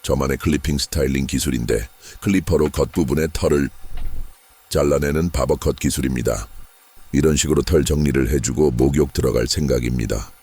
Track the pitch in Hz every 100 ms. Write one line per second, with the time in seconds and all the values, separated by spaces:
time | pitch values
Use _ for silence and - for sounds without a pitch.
0 | - 69 67 67 82 73 - 71 - 76
1 | 67 67 67 - 78 62 57 55 60 -
2 | - - - 95 80 80 76 - 67 -
3 | 69 73 78 - 78 73 69 - - -
4 | - - - - _ _ _ 80 71 71
5 | 71 76 87 - 65 76 - - 71 -
6 | 65 62 57 53 - - - _ _ -
7 | - 69 78 73 73 62 - 78 67 76
8 | 73 65 65 71 60 60 76 60 67 71
9 | 67 - - 60 58 - 73 62 60 62
10 | 53 52 - -